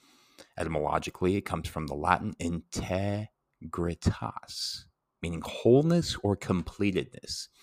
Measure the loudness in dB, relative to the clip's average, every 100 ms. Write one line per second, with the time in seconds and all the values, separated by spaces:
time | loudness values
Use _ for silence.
0 | _ _ _ -20 -14 -6 -2 0 2 0
1 | -2 0 2 2 0 -4 -4 -6 -4 -2
2 | 2 2 0 -4 -4 -4 -6 -8 -2 0
3 | 0 -2 -6 _ _ -16 -10 -2 -2 0
4 | 0 0 -4 -8 -12 -10 -8 -10 -16 _
5 | _ -8 -6 -4 -6 2 8 8 8 4
6 | 2 -2 0 0 0 0 0 0 0 2
7 | -2 -8 -12 -12 -12 _